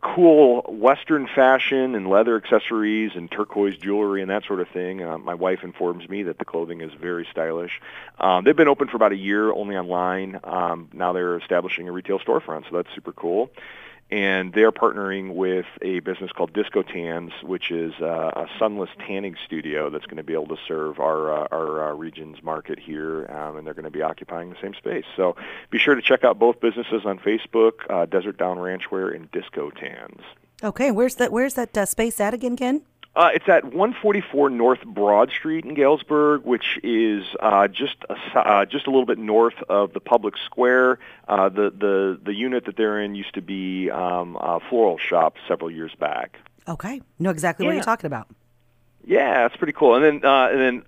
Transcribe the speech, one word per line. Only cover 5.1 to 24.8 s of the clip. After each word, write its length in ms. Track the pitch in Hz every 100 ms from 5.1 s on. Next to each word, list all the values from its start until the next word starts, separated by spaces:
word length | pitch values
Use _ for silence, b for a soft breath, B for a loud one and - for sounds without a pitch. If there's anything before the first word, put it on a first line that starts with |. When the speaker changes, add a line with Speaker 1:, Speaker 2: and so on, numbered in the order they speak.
| 80
Speaker 1:
my 160 | 73
wife 300 | 85 92 90
informs 460 | 92 - 87 85 85
me 140 | 98
that 160 | 90 78
the 60 | -
clothing 360 | 82 82 85
is 100 | 80 73
very 260 | 87 87 82
stylish. 480 | - 80 82 87 - B B B -
Um, 240 | 95 90
they've 100 | 110 151
been 100 | 151
open 220 | 139 135
for 80 | 117
about 160 | 107
a 40 | 98
year, 360 | 95 104 107
only 240 | - 101 95
online. 640 | 90 90 90 95 95 95
Um, 460 | - 90 87 85 80
now 220 | - 87
they're 240 | 90 90 85
establishing 500 | - 87 90 - 90
a 60 |
retail 260 | 90 90 98
storefront, 500 | - 135 - 78 -
so 60 | 85
that's 180 | -
super 200 | - 87
cool. 360 | - 85 98 131 B B B B B _
And 420 | 104 98 95 92
they're 180 | 104 110
partnering 600 | - 113 104 98 98 95
with 320 | 90 92 92 87 -
a 180 | 95 90
business 300 | 92 92 92
called 220 | - 87
Disco 300 | 104 104 104
Tans, 480 | 92 90 85 82 85 -
which 300 | 85 90 -
is, 220 | 82 82 80
uh, 320 | 82 82 80 -
a 120 | 82 -
sunless 320 | 110 104 90 - -
tanning 280 | 98 98 85
studio 460 | - 80 78 76 76
that's 160 | 73 -
gonna 180 | 78
be 100 | 78
able 220 | 80 76 80
to 20 | -
serve 320 | 80 76 73
our, 340 | 80 78 78
uh, 140 | 76 73
our, 380 | 82 80 78 78
uh, 40 | 76
region's 480 | 80 80 78 76
market 340 | 80 78 80 78
here, 480 | - 76 80 80 -
um, 260 | 76 78 78
and 80 | 78
they're 80 |
gonna 160 | 76 78
be 140 | 76
occupying 480 | 80 80 - 85 87
the 60 | 87
same 140 | 98
space. 300 | -